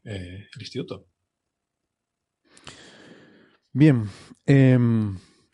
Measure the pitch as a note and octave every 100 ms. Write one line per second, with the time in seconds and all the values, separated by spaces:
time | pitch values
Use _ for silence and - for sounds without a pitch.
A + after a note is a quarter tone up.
0 | - F#2+ F2+ F#2 G#2 - - A#2+ - -
1 | _ _ _ _ _ _ _ _ _ _
2 | _ _ _ _ _ _ - - - -
3 | - - _ _ _ _ _ B2+ D#3 B2
4 | G#2 - - - - C#3 C3 B2+ A#2+ A2+
5 | G#2 F#2 _ _ _